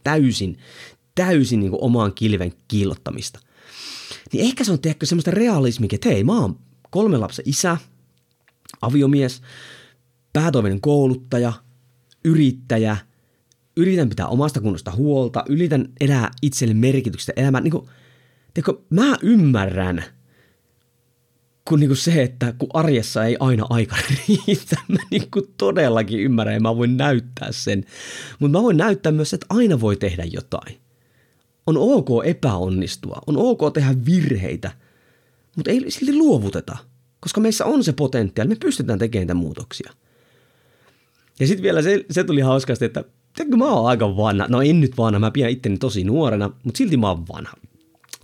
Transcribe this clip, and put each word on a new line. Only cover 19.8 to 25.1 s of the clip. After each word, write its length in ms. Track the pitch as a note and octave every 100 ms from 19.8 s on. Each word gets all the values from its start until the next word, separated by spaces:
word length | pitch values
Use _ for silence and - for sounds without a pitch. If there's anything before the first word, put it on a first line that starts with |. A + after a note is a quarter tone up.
| F#2 E2+ - _ _ _ _ _ _ _ _ _ _ _ _ _ _ _ -
kun 120 | D3+
niinku 140 | C#3+
se, 280 | C3+ E3+ E3
että 320 | B2 B2 A#2+ B2
kun 100 | B2
arjessa 500 | D#3+ D#3+ B2 - A2
ei 120 | A2+ A#2+
aina 260 | C3 A2+ G#2+
aika 260 | A#2 G#2+ F2 -
<laughs> 80 | C3 -
riitä, 480 | G#3 - - - - -
mä 100 | F3 -